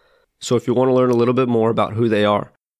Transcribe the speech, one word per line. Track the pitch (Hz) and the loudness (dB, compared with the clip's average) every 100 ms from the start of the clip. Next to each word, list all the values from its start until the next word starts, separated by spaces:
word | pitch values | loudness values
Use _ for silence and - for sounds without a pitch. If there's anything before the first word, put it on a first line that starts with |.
| _ _ _ _ | _ _ _ _
So | - 120 | -4 -2
if | - | 0
you | |
want | 117 131 | 0 0
to | |
learn | 127 127 | 2 2
a | 120 | 2
little | 120 | 0
bit | 123 123 | 0 0
more | 117 113 | 0 0
about | 110 104 | 0 -2
who | 107 117 | -2 0
they | 104 104 | 0 2
are | 101 - _ _ | 0 -4 _ _